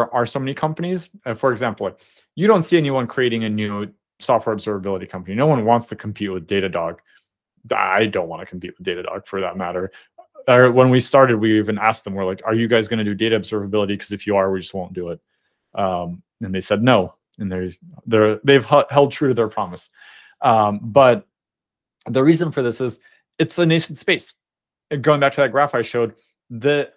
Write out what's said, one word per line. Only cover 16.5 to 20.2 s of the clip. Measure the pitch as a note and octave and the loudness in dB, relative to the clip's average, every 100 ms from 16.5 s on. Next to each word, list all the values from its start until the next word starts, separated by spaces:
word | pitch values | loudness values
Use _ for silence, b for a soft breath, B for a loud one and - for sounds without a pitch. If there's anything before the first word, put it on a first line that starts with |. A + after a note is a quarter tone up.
they | F#2+ | -6
said | - G2+ | -2 0
no, | A#2+ A#2 F#2 _ _ - | 4 2 2 _ _ -10
and | G2+ | -8
they're, | F#2 F#2 - - - - | -6 -8 -10 -20 -18 -2
they're, | A2 G#2+ G#2+ | 2 2 2
they've | C3+ C#3 A#2 | 4 4 6
h-, | D3 - | 2 4
held | C3+ C#3+ | 2 2
true | - D3 | 2 -2
to | |
their | A#2+ A2 | 0 -2
promise. | G#2+ F#2+ F2 - B B B | -2 -6 -8 -18 B B B